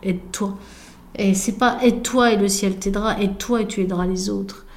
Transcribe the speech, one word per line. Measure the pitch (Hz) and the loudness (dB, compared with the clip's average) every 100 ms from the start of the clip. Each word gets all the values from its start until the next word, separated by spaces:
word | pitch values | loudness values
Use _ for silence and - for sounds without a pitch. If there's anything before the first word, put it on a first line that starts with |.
aide-toi. | 196 180 - - 196 196 - - - - - - | -4 -4 -6 -6 -4 -6 -14 -20 -20 -20 -14 -2
Et | 196 | 2
c'est | 190 - - | 2 0 0
pas | 247 247 | 0 4
aide-toi | 247 240 - 254 240 | 4 2 0 4 4
et | 208 | 4
le | 202 | 2
ciel | 196 196 185 | 2 0 -2
t'aidera, | 196 202 220 - | -2 0 0 0
aide-toi | 196 196 - 233 | -2 -2 -2 -2
et | 214 | 0
tu | - | -2
aideras | 185 175 180 | -2 0 0
les | 185 196 | -2 -2
autres. | 202 196 - - | -4 -6 -12 -18